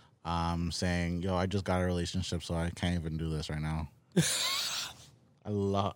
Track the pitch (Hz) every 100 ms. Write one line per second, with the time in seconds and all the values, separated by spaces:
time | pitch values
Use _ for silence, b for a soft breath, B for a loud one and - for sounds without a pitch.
0 | B _ 82 85 85 85 85 - 90 87
1 | 85 87 95 90 92 98 92 90 90 90
2 | 85 92 - 87 - 82 85 - 87 87
3 | 80 78 80 78 76 76 78 80 76 -
4 | _ 190 - - - 1077 - - - -
5 | - - - _ 104 104 98 98 98